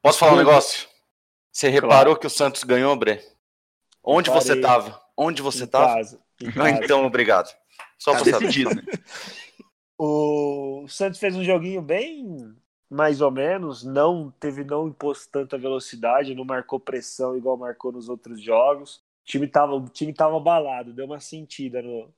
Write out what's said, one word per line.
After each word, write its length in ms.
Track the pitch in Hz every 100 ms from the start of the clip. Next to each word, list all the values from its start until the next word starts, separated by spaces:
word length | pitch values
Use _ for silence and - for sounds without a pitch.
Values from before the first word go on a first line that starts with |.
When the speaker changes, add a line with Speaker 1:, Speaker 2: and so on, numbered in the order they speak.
Speaker 1:
Posso 160 | 143 -
falar 140 | 160
um 40 | 143
Speaker 2:
Jogo 100 | 139
Speaker 1:
negócio? 380 | 143 - - - _ _ _ _ _ _
Você 180 | - 139
Speaker 2:
Claro. 160 | 139 131
Speaker 1:
reparou 300 | 135 135 156
que 100 | 151
o 40 |
Santos 340 | - 139 -
ganhou, 300 | 123 123 135 135
Bre? 240 | 107 104 - _ _ _ _ _ _ _
Onde 280 | - 156 165
você 240 | 131 131
Speaker 2:
Reparei. 80 | 135 131 120
Speaker 1:
tava? 180 | 107 - _ -
Onde 260 | 156 147
você 220 | 139 127
Speaker 2:
Em 40 | 120
Speaker 1:
tava? 260 | 131 131 113
Speaker 2:
casa, 240 | 107 123 _ _
em 60 | 120
Speaker 1:
Ah, 40 |
Speaker 2:
casa. 320 | 117 151 131
Speaker 1:
então, 220 | 113 139 131
obrigado. 480 | 120 110 95 - - _ - - _
Só 140 | -
Speaker 3:
Tá 100 | 127
Speaker 1:
pra 100 | 139
saber. 140 | 117 -
Speaker 3:
decidido, 280 | 139 123
né? 80 | -
Speaker 2:
<laughs> 640 | - - _ - - - - _ - _ _ -
O 880 | 151 151 151 147 147 143 139 139 143
Santos 300 | - 196 185
fez 160 | 202 185
um 60 |
joguinho 380 | 180 180 175 190
bem 760 | 147 180 294 311 233 151 113 110 _ _ _
mais 320 | 139 151 143
ou 100 | 143
menos, 520 | 131 147 190 165 120
não 480 | 123 135 156 175 147 _
teve, 240 | 147 139
não 240 | 135 147 160
impôs 380 | 143 147 139 -
tanta 320 | 143 135 139
velocidade, 760 | 131 131 - 120 117 131 139
não 100 | 131
marcou 340 | 131 127 123 135
pressão 580 | 135 127 - - 127 127
igual 200 | 120 123
marcou 340 | 123 117 131
nos 180 | 123 117
outros 320 | 120 113 113
jogos. 560 | 107 113 131 143 143 -
O 40 | _ _
time 240 | - 139 139
tava, 260 | 147 147
o 140 | 139 127
time 240 | - 156
tava 240 | 147 156 160
abalado, 560 | 151 170 143 127 120
deu 140 | 120 135
uma 120 | 147
sentida 640 | - 160 151 - 135 123
no 300 | 120 117 120